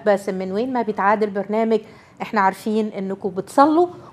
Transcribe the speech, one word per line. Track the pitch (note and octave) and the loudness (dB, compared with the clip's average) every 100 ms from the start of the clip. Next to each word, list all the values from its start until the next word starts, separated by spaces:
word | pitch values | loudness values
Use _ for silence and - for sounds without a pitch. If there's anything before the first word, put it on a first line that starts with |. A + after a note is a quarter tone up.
| G#3+ | 2
باسم | G3 G3+ | 0 0
من | F#3 F#3+ | -6 -4
وين | G3+ C4 | -4 -2
ما | B3 | -2
بيتعاد | G#3+ G#3 G3 G#3+ | -2 0 2 2
البرنامج، | G#3 G3+ G3 A3 A3+ A3 - - - - | 0 -4 -2 -2 2 0 -2 -20 -20 -14
احنا | F#3+ G#3+ | -4 2
عارفين | F#3+ G3 A3 A3 G#3+ | 2 0 -2 -2 -2
انكم | G3 F#3+ G3 G3 | -4 -8 -6 -6
بتصلوا | F3+ F#3 C#4 D4 D#4 F4 - - | -6 -2 4 4 4 2 -2 -20